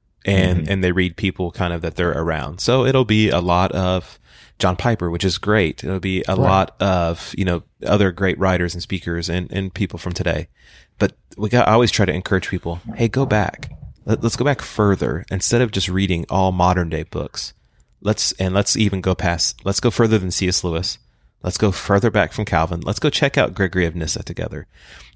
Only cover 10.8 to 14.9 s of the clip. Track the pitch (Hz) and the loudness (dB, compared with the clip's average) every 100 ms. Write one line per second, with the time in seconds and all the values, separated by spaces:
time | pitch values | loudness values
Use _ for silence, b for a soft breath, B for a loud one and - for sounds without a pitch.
10.8 | b _ - - _ - 104 120 - 110 | b _ -2 -2 _ -8 0 2 4 4
11.8 | 117 - 92 85 - 92 - 90 85 85 | 4 2 0 0 0 -2 0 -6 -6 -8
12.8 | - - 117 127 135 107 92 - - - | -10 -2 0 0 0 0 0 -4 -14 -14
13.8 | - - - 110 117 - 135 135 - - | -18 -14 -2 0 0 0 0 0 -4 2
14.8 | 104 | 2